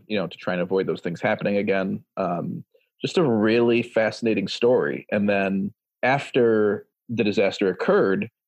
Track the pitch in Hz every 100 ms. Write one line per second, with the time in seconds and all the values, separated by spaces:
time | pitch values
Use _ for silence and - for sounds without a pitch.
0 | - 104 85 - - 92 87 95 92 -
1 | 90 85 113 107 104 101 101 98 95 104
2 | - - 92 85 - - - _ _ _
3 | 147 190 156 110 110 117 120 120 120 110
4 | 107 - 117 104 98 - 120 123 73 64
5 | - 107 101 101 98 98 101 - _ _
6 | 123 139 - 135 117 110 104 104 - _
7 | - 113 104 98 98 - 98 90 - 196
8 | 107 98 110 _